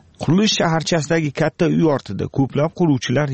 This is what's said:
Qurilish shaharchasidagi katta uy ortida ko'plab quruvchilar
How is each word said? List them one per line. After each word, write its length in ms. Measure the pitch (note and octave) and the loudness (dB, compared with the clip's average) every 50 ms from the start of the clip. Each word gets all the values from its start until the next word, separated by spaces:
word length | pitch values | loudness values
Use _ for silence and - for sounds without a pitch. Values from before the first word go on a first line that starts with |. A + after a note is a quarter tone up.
| - _ _ - | -18 _ _ -4
Qurilish 320 | - - D#3 G3 A3 G#3 - - | 0 2 2 4 2 2 2 0
shaharchasidagi 720 | G3+ E3+ D#3+ E3 D3 - F3+ E3 C#3 - E3 E3 D#3+ D3 - - | 0 0 0 -2 -2 0 -2 -2 0 0 -2 -2 -2 -2 -2 -2
katta 260 | D#3 - - - F3+ | -2 -2 0 0 0
uy 180 | D3+ D3 E3 E3+ D#3 C#3+ | 0 2 2 2 2 2
ortida 280 | B2 - - G2+ - - F#2 - | 0 -4 -6 -6 -6 -6 -4 -2
ko'plab 360 | - C#3 B2 - C#3 D3 D#3+ - - | -2 -2 0 0 -2 -2 -2 0 0
quruvchilar 500 | F3+ E3 C#3 A#2+ - - B2 C3+ D3+ C#3+ | 2 2 2 0 0 -2 -2 0 0 0